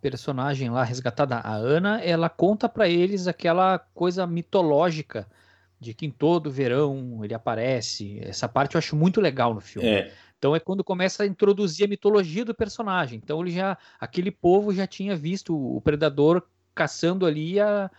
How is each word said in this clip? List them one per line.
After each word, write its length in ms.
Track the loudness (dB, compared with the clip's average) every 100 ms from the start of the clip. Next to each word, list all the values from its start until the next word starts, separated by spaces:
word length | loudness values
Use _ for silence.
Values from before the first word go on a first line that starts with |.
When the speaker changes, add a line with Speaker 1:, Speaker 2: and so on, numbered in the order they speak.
Speaker 1:
personagem 680 | -6 -6 -6 -4 -2 -2 -2
lá 140 | 0
resgatada, 520 | -2 -2 -6 0 0 0
a 160 | -4 -4
Ana, 460 | 2 2 2 -2
ela 280 | 0 0 0
conta 380 | 2 2 2 -2
pra 220 | 2 2
eles 380 | 4 2 0 -4
aquela 500 | -2 0 2 2 2 _
coisa 320 | -4 -2 0 -2
mitológica 1000 | -4 0 2 4 4 2 0 -8 -10 -12 _ _ _ _ _
de 140 | -16
que 120 | -10 -10
em 60 |
todo 380 | -2 2 2 0
verão 760 | -2 0 2 0 -2 -8 -10
ele 100 | -8
aparece. 840 | -6 -4 -4 -2 -2 -4 -10 -10 -12
Essa 240 | -12 -8 -4
parte 260 | 0 0 0
eu 40 |
acho 160 | -2 2
muito 260 | 2 4
legal 320 | 0 2 0
no 80 | 0
filme. 260 | -8 -4 2
Speaker 2:
É. 240 | 2 0 -10 _ -2
Speaker 1:
Então 180 | 0 0
é 40 |
quando 240 | -2 -6
começa 400 | -4 -2 -2 0
a 40 | -4
introduzir 580 | 2 2 4 0 0 -2
a 40 |
mitologia 540 | 2 2 4 2 -4
do 100 | -6 -4
personagem. 640 | -6 -6 -4 -2 -2 -6
Então 160 | -6 -6
ele 100 | -4
já, 260 | -2 -4 -4 -12 -14
aquele 320 | -8 -4 -4
povo 420 | 0 4 4 4
já 140 | -2 -4
tinha 280 | -6 -6 -4
visto 400 | -4 -6 -4 -4
o 240 | -2 -2
predador 600 | 0 2 0 4 4 4 0 _ _
caçando 520 | -4 -4 0 -2 2 0
ali 340 | 0 -2 0
há, 320 | 0 0 -4